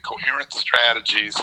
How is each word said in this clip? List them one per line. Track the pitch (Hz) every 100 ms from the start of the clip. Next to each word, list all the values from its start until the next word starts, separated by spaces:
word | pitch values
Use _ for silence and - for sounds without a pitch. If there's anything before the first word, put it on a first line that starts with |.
coherent | - 110 131 139 139
strategies | - - 120 120 113 - 107 107 -